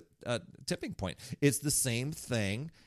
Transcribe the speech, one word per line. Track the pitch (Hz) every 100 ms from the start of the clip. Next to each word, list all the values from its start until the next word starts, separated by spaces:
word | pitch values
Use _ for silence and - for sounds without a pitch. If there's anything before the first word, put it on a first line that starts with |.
| - _ -
uh, | 120 - - -
tipping | 180 294 -
point. | 92 - - -
It's | 143 139
the | 143
same | - 131 117 135
thing | 160 - 117 98 107 160 -